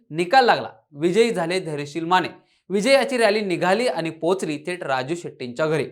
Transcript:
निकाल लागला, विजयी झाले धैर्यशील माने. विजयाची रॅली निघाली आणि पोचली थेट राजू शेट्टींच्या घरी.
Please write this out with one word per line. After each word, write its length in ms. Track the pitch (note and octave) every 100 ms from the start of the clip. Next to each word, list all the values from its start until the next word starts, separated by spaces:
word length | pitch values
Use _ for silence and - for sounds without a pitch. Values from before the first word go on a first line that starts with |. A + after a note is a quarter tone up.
| -
निकाल 360 | D#3 F3 C4+ A#3
लागला, 240 | D3+ G#2+ - _
विजयी 400 | C#3+ F3 F#3+ A#3
झाले 280 | F3+ E3 F#3
धैर्यशील 460 | D#3 C#3+ C#3+ E3 E3
माने. 220 | F#3 C#3 - _ _ -
विजयाची 480 | G3 G#3+ C#4 A3+ B3
रॅली 240 | G#3+ G#3+
निघाली 460 | G3 D#3+ F3 G#3 B3
आणि 220 | E3+ E3
पोचली 460 | D#3 E3 F#3+ E3 D3 D#3+
थेट 160 | F3+
राजू 320 | D3+ C3 C3 E3+
शेट्टींच्या 500 | D3+ - B2 A#2+ D#3
घरी. 200 | D#3 A2+